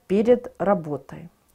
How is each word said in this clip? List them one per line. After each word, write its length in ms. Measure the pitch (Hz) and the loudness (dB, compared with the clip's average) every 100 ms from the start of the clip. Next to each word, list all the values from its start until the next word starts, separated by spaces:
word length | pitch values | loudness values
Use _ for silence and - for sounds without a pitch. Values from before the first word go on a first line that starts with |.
| - | -2
перед 460 | 196 226 240 - - | 0 4 2 2 -4
работой. 720 | 180 196 156 143 - 156 165 _ _ | 0 0 -2 -8 -10 -18 -18 _ _